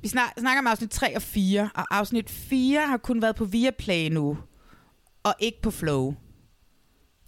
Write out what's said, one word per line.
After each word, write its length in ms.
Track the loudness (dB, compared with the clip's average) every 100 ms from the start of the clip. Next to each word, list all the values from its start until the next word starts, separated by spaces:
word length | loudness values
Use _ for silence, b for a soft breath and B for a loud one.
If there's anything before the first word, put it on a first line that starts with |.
vi 60 | -2
snak-, 300 | -2 -2 0
snakker 200 | 0 2
om 60 | 2
afsnit 240 | 0 -2
tre 260 | -2 -2 -2
og 60 |
fire, 480 | -4 0 2 2 0
og 100 | -4 -2
afsnit 400 | -2 0 -2 -4
fire 500 | -12 -2 2 4 4
har 160 | 2 0
kun 260 | 0 2
været 140 | 2 0
på 80 |
Viaplay 640 | 0 2 2 0 0 0 2
nu, 300 | 2 0 -2 -10 b b b b b _ _
og 120 | -2 0
ikke 220 | -2 -2
på 80 | -4
Flow. 440 | -2 0 0 0 -6 -14 -20 _ _ _ _ _ _ _ _